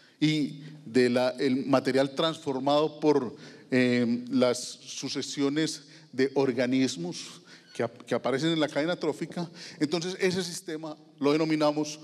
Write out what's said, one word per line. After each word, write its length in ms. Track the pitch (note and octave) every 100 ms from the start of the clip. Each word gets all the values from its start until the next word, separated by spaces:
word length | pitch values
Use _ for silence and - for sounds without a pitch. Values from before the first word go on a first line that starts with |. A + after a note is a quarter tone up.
| _ _
y 400 | D3+ D#3 C3+ - - -
de 240 | A2 B2 B2
la, 220 | A#2+ B2+ -
el 280 | C#3 C3 C3
material 480 | C3 C3 C3 C#3
transformado 840 | C3+ D#3+ D3+ C#3+ C3 C3+ D3 D#3 D#3
por, 340 | D3+ C#3 A2+ - - - -
eh, 540 | B2+ B2 B2 A#2 A#2+ B2
las 300 | C3 B2 A#2
sucesiones 1300 | - - - - C3+ C#3+ - C#3+ C#3 D3 D#3 - - - -
de 180 | B2 C3+
organismos 1080 | C#3+ C3+ B2 B2 C3 C3 E3 F3 - - - - - -
que 80 | -
ap-, 200 | A#2 -
que 120 | -
aparecen 360 | A#2+ A#2+ C3 D#3+
en 100 | D#3+
la 80 | D3
cadena 280 | C#3+ E3 F3+
trófica. 520 | D#3+ - E3 F3+ E3 - - -
Entonces, 360 | D3 F3 F3+ F#3
ese 220 | F#3 F3+
sistema 540 | F3 D#3+ - D#3 D#3 D3+ - -
lo 140 | C#3
denominamos 680 | D#3 D#3+ D3+ D3+ D3 D3+ -